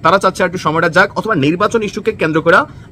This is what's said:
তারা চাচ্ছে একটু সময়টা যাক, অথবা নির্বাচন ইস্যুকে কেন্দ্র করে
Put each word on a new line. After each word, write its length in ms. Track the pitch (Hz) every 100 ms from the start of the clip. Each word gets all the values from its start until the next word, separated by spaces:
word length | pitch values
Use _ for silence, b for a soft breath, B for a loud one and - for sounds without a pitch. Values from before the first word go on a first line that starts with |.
তারা 160 | 160 190
চাচ্ছে 260 | 190 -
একটু 140 | 180 175
সময়টা 300 | 165 160 170
যাক, 300 | 160 202 -
অথবা 160 | 202
নির্বাচন 480 | 202 139 175 208 226
ইস্যুকে 300 | 208 214 220
কেন্দ্র 300 | 214 160 160
করে 140 | 165 190 302 B B